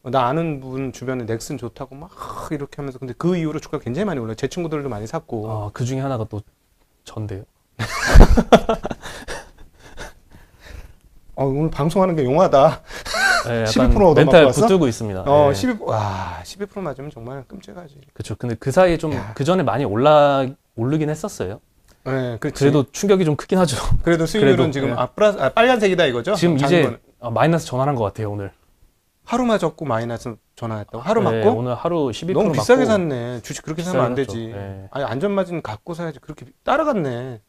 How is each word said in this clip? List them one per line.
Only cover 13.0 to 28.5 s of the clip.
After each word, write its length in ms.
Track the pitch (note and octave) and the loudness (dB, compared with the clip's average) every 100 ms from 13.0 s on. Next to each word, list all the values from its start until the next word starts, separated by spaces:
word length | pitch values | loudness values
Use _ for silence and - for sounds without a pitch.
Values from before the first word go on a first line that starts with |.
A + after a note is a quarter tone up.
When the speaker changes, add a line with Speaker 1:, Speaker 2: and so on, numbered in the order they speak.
| - E5 G5 F5 C4 | -6 0 2 0 0
Speaker 2:
네, 60 | |
약간 140 | A#2 A2 | -2 0
Speaker 1:
십이 220 | - A#3+ | 2 4
프로 220 | A3 F#3 | 6 6
얻어맞고 40 | C3+ D#3 | 6 6
Speaker 2:
멘탈 120 | E3+ | 8
Speaker 1:
왔어? 160 | C#3 B2 | 8 4
Speaker 2:
붙들고 260 | A3+ F#3+ C#3 | 2 4 2
있습니다. 340 | A2 A2 F#2 | -2 -6 -6
Speaker 1:
어, 260 | A2+ D3 C#3+ | 2 4 4
Speaker 2:
네. 60 | |
Speaker 1:
십이, 200 | C#3 B3+ A3+ | 2 -2 -4
와, 600 | - A2 G#2 F#2+ F2+ E2+ | -4 -2 -2 -6 -8 -12
십이 220 | - F#3+ G3+ | -16 -12 -12
프로 160 | G3+ | -8
맞으면 280 | F3 B2+ C#3+ | -8 -10 -14
정말 340 | C#3 A#2 C3+ B2 | -14 -14 -14 -16
끔찍하지. 480 | - - - E3+ C#3+ C3+ | -20 -18 -20 -20 -20 _
Speaker 2:
그쵸. 220 | - - A2 | -14 -10 -8
근데 180 | B2 A2+ | -6 -4
그 140 | C#3 | -2
사이에 280 | F#3 F#3 E3 | 2 2 2
좀 160 | D#3 | -4
Speaker 1:
야. 180 | C3+ G2+ | -6 -8
Speaker 2:
그 100 | - | -4
전에 180 | C#3 F#3 | 0 0
많이 220 | C3 A2+ B2+ | 0 0 -2
올라, 600 | G#2 D3 D3+ D3 C#3 C3+ - _ - | 2 6 6 6 2 -2 -8 _ -6
오르긴 320 | A#2+ D#3 D3 | -2 -2 -2
했었어요. 520 | D#3 G#3 - F#2 G#2 _ _ _ _ | -4 -8 -8 -8 -8 _ _ _ _
Speaker 1:
네, 320 | B2+ C3+ B2 A2+ | -6 -4 -4 -6
그치. 220 | D3+ - | -8 2
Speaker 2:
그래도 240 | C#3 D3+ B2 | 2 2 0
충격이 340 | - G3+ F#3+ | -4 2 4
좀 120 | D#3+ D3 | 2 -2
크긴 220 | - F#3 | 0 0
하죠. 180 | F3 B2+ - D#3+ | 2 0 2 2
Speaker 1:
그래도 240 | E3 E3+ D#3+ | 4 0 0
수익률은 300 | - C#3 B2 | 2 4 4
Speaker 2:
그래도, 140 | D#3+ | 2
Speaker 1:
지금, 160 | C#3 C3+ | 0 -4
Speaker 2:
네. 40 | A#2+ | -2
Speaker 1:
아, 80 | B2+ | -4
플러스, 320 | - G#3+ G3 | 2 2 2
아, 80 | - | -2
빨간색이다 540 | - A#3+ B3 G3+ F3 D3+ | 2 2 4 2 2 2
이거죠? 280 | A#2+ E3+ | 0 -2
Speaker 2:
지금 220 | G3+ F3 C#3+ | 0 2 2
이제, 260 | C#3 F3 | 2 4
Speaker 1:
장기보다. 160 | C3 A2+ _ _ | 2 -2 _ _
Speaker 2:
아, 100 | A#2+ | -4
마이너스 360 | A2+ D3+ E3 - | 2 2 2 -2
전환한 280 | B2+ C#3 | -2 -2
것 100 | C3 | -2
같아요, 260 | G2+ G2+ G#2 | -4 -4 -8
오늘. 220 | G2+ G2 | -8 -10